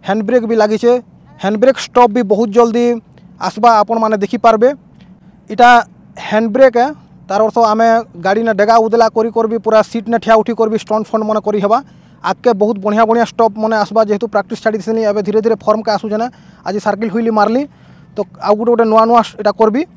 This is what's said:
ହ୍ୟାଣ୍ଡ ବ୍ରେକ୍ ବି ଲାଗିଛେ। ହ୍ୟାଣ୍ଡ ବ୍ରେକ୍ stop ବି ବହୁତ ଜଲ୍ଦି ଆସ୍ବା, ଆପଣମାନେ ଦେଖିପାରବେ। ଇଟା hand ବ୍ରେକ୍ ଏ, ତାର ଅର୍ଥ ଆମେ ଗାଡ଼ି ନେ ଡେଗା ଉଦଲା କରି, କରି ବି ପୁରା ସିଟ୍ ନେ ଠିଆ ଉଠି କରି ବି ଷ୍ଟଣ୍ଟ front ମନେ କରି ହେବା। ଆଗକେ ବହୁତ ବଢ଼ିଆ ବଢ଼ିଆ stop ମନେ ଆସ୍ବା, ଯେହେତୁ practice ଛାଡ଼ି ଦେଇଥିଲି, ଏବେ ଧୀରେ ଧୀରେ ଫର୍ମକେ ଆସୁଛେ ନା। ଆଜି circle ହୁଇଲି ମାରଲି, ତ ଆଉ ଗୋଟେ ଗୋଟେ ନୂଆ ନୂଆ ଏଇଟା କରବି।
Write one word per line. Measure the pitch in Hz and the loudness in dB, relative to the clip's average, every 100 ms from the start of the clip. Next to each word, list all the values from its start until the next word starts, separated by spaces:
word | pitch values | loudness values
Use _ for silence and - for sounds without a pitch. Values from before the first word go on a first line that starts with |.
ହ୍ୟାଣ୍ଡ | - 208 208 | -4 -4 0
ବ୍ରେକ୍ | 247 220 | -2 0
ବି | 226 | 0
ଲାଗିଛେ। | 208 214 240 247 - - _ - | 0 0 0 0 -4 -20 _ -8
ହ୍ୟାଣ୍ଡ | 190 214 | -4 2
ବ୍ରେକ୍ | 254 262 | 2 2
stop | - 247 240 208 | -2 2 2 2
ବି | |
ବହୁତ | 202 202 233 | -2 -2 0
ଜଲ୍ଦି | 208 240 226 240 233 _ _ - - | 2 2 2 -2 -2 _ _ -20 -10
ଆସ୍ବା, | 190 214 233 220 | -8 0 2 4
ଆପଣମାନେ | 208 226 220 214 | 2 0 -2 -2
ଦେଖିପାରବେ। | 196 240 233 220 240 285 _ _ - - _ _ _ | -4 0 2 4 0 -2 _ _ -20 -20 _ _ _
ଇଟା | 214 240 240 - - - - | 2 6 6 2 -14 -20 -18
hand | - 214 226 | -4 -4 -2
ବ୍ରେକ୍ | 202 262 233 | 2 2 4
ଏ, | 262 302 - - - | -2 -4 -20 -20 -6
ତାର | 196 220 | -2 0
ଅର୍ଥ | 233 | 0
ଆମେ | 226 214 226 226 226 175 | 0 2 2 0 -2 -8
ଗାଡ଼ି | 175 202 | -2 -2
ନେ | 226 | -2
ଡେଗା | 196 208 226 | 0 2 2
ଉଦଲା | 226 233 226 | 2 2 0
କରି, | 226 226 | 0 -2
କରି | 220 226 | -2 -2
ବି | 226 | -2
ପୁରା | 226 220 | 0 2
ସିଟ୍ | 202 233 214 | 0 -6 -4
ନେ | 233 | -4
ଠିଆ | - | 2
ଉଠି | 220 214 226 | 2 2 -2
କରି | 220 | -2
ବି | 220 | -2
ଷ୍ଟଣ୍ଟ | - 214 214 | -4 -6 -4
front | 220 | -4
ମନେ | 214 214 208 | -2 -4 -2
କରି | 208 | -2
ହେବା। | 196 233 277 - _ _ | 0 -2 -2 -20 _ _
ଆଗକେ | 175 190 247 | -8 -2 -2
ବହୁତ | 202 208 208 | 0 -2 -2
ବଢ଼ିଆ | 196 208 | -2 0
ବଢ଼ିଆ | 220 233 | 2 2
stop | 233 - 226 208 | -2 0 -2 0
ମନେ | 220 220 | -4 -2
ଆସ୍ବା, | 202 208 | 0 0
ଯେହେତୁ | 214 202 233 | 0 -2 -2
practice | 214 202 220 | -4 -6 -6
ଛାଡ଼ି | - 214 | -4 -4
ଦେଇଥିଲି, | 202 226 | -4 -2
ଏବେ | 220 208 | -2 -2
ଧୀରେ | 202 214 | -2 -2
ଧୀରେ | 220 214 | 0 -2
ଫର୍ମକେ | - 214 220 | 0 -2 -2
ଆସୁଛେ | 202 220 214 | -4 -4 -6
ନା। | 240 - - - - | -6 -10 -20 -14 -8
ଆଜି | 202 | -6
circle | 214 196 220 | -4 -4 -4
ହୁଇଲି | 202 226 | -4 -2
ମାରଲି, | 220 208 240 285 _ - - - - | 0 0 0 -4 _ -20 -20 -16 -10
ତ | 196 - | -10 -8
ଆଉ | 196 208 | -2 0
ଗୋଟେ | 226 | 0
ଗୋଟେ | 233 | 0
ନୂଆ | 220 220 | 2 2
ନୂଆ | 226 233 220 - | 4 2 0 -2
ଏଇଟା | 208 | -4
କରବି। | 202 220 220 339 | 0 0 0 -6